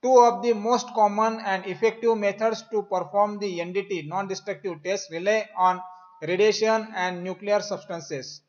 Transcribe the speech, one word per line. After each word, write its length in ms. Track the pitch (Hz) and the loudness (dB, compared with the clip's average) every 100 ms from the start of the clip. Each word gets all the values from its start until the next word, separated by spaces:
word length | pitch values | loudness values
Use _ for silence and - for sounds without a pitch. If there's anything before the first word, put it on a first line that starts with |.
Two 160 | 247 254 | 8 8
of 240 | 240 226 | 8 6
the 100 | 233 | 0
most 340 | 220 208 240 - | 0 2 0 0
common 460 | - 208 202 220 226 | 2 2 4 0 0
and 220 | 214 190 190 | -4 -4 -4
effective 500 | 170 226 226 233 226 | 0 0 0 0 2
methods 480 | 202 196 220 220 - | 0 0 -2 -2 -4
to 120 | 214 | -6
perform 560 | 196 185 165 202 208 208 | -2 -4 -2 2 2 0
the 200 | 202 175 | -6 -4
N 120 | 170 | -4
D 100 | 185 | -4
T 200 | 196 190 151 | -4 -6 -4
non-destructive 760 | 180 196 185 - 175 190 160 | -6 -6 -8 -8 -8 -8 -8
test 260 | 147 196 - | -4 -4 -4
rely 380 | 165 190 220 214 - | -6 0 0 0 0
on 240 | 185 180 - - - - | 2 2 -6 -18 -20 -12
radiation 680 | 151 180 214 208 220 220 220 196 | -4 2 2 4 2 0 -2 -6
and 280 | 180 180 | -4 -4
nuclear 360 | 180 185 202 208 | -8 -8 -2 -2
substances 800 | - 175 - 170 156 143 123 - | -2 -10 -8 -12 -8 -10 -10 -16